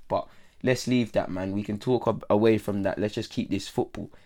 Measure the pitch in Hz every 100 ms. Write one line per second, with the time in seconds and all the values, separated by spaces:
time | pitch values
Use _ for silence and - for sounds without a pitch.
0 | - 95 - - - - 123 127 - 127
1 | 107 101 - 90 95 101 104 104 - 123
2 | - 80 - 104 113 107 - 101 95 -
3 | 104 - 107 - - 98 - - - -
4 | - -